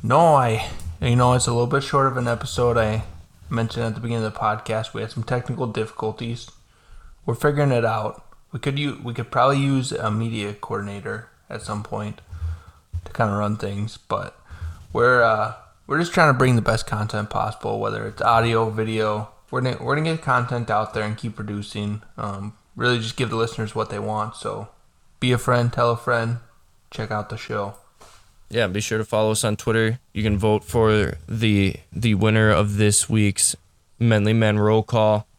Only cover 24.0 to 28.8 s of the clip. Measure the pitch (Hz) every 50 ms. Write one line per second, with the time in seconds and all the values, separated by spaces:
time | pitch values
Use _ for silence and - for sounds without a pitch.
24 | 104 107 107 107 107 113 - - - 107 101 104 104 - _ _ _ _ _ _
25 | _ - _ _ - 127 123 120 - - 123 120 120 120 - - 120 120 117 117
26 | - - 120 117 113 117 120 120 - - _ _ _ _ _ _ _ _ - -
27 | 110 104 110 104 101 - 117 107 - - 117 107 101 101 104 - _ _ _ _
28 | - - - - - _ _ _ - - - 117 113 98 90 104